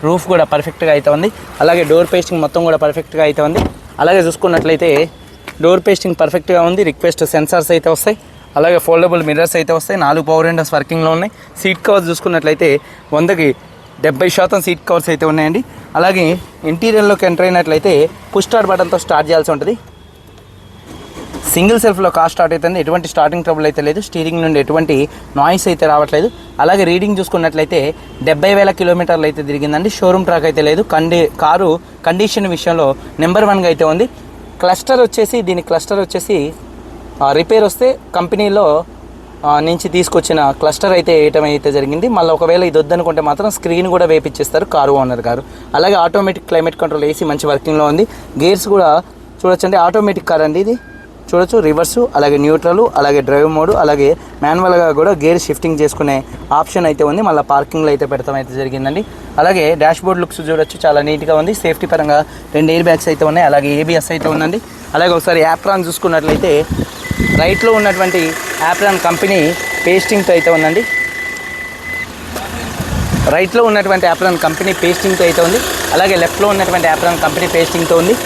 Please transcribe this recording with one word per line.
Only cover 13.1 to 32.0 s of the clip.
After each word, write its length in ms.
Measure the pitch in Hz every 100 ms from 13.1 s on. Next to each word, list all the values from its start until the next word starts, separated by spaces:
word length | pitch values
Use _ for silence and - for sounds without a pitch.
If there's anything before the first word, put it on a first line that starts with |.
వందకి 340 | 151 170 180 151 127 - - - -
డెబ్బై 240 | 151 135 185 175
శాతం 240 | 180 196 180
సీట్ 180 | 170 -
కవర్స్ 180 | 170 160
అయితే 100 | 156 160
ఉన్నాయండి. 300 | 156 156 185 247 - - -
అలాగే 280 | 180 185 160 180 - - 160
ఇంటీరియర్లోకి 540 | 165 226 214 208 202 180
ఎంటర్ 180 | 170 185
అయినట్లయితే 460 | 180 165 156 196 151 160 - -
పుష్ 140 | 196 -
స్టార్ట్ 220 | 226 196
బటన్తో 280 | 185 175 175 -
స్టార్ట్ 220 | 151 151
చేయాల్సి 220 | 165 156 147
ఉంటుంది. 200 | 147 226 - - - - - - - - - - - - - - - 143 -
సింగిల్ 260 | 170 190 233
సెల్ఫ్‌లో 260 | 226 185 185 165
కార్ 120 | 165
స్టార్ట్ 200 | - 170
అవుతుంది. 260 | 165 170 185
ఎటువంటి 260 | 151 175 165
స్టార్టింగ్ 360 | - 151 170 170
ట్రబుల్ 180 | 156 156
అయితే 140 | 147 147
లేదు. 120 | 160
స్టీరింగ్ 420 | 202 170 160 170
నుండి 160 | 160 147
ఎటువంటి 480 | 135 156 160 139 147 - - 143
నాయిస్ 300 | 147 185 196
అయితే 160 | 165 160
రావట్లేదు. 380 | 151 147 151 208 - - -
అలాగే 240 | 151 196 175
రీడింగ్ 280 | 175 208 196
చూసుకున్నట్లయితే 600 | 185 180 165 156 156 170 139 160 - - 131
డెబ్బై 260 | 151 185 202
వేల 120 | 196
కిలోమీటర్లు 560 | 190 180 175 175 165 156
అయితే 140 | 147
తిరిగిందండి. 480 | 143 143 147 151 196 -
షోరూమ్ 260 | 185 185 180
ట్రాక్ 160 | 170
అయితే 180 | 160 156 151
లేదు. 140 | 160
కండి-, 460 | 220 156 165 175 156 -
కారు 400 | 156 175 185 165 - -